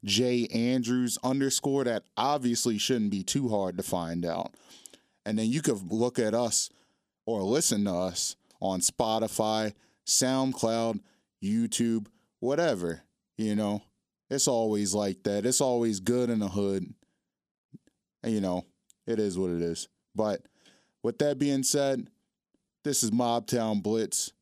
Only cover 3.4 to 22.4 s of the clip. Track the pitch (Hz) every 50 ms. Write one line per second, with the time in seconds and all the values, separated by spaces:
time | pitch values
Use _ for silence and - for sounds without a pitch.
3.4 | 139 120 107 101 95 92 87 90 95 - - 90 85 82 85 85 85 85 82 90
4.4 | - - - - _ - - - - - - - _ _ _ _ _ 104 107 107
5.4 | 110 110 123 160 - 165 123 98 95 85 107 113 120 123 123 - 117 107 107 117
6.4 | 123 113 - - - - _ _ _ _ _ _ _ _ _ _ _ - 117 104
7.4 | 95 98 117 151 - - 120 101 101 101 90 87 92 92 87 - - - - _
8.4 | _ _ - _ 92 95 95 92 87 - - - 123 110 110 113 113 107 - -
9.4 | 110 107 110 110 110 107 101 _ _ _ _ _ _ - - - 135 127 131 131
10.4 | 135 131 127 - - 113 113 113 117 117 110 101 - _ _ _ _ _ _ _
11.4 | - 98 107 117 117 110 - - 120 117 113 113 104 - _ _ _ _ _ _
12.4 | - 120 139 147 170 160 123 92 87 85 82 80 _ _ _ _ _ _ _ -
13.4 | 110 110 104 104 107 101 104 107 - _ _ _ _ _ _ _ _ _ - 139
14.4 | - 147 127 117 113 110 107 104 104 95 92 104 104 98 95 - _ 104 101 104
15.4 | 101 123 127 - 143 131 123 120 117 113 107 98 95 110 120 123 123 120 117 110
16.4 | 104 95 87 101 101 98 98 95 90 - - _ _ _ _ _ _ _ _ _
17.4 | _ _ _ _ _ _ - - _ _ _ _ _ _ _ _ - 117 113 107
18.4 | 98 95 90 90 - _ _ _ _ _ _ _ _ - 117 107 107 101 87 90
19.4 | 95 90 87 85 85 85 82 - - - _ _ _ _ _ 98 110 107 98 -
20.4 | - - _ _ _ - _ _ _ _ _ _ - 113 117 - 147 147 143 131
21.4 | 147 143 139 135 131 - - 143 139 139 135 127 - - _ _ _ _ _ _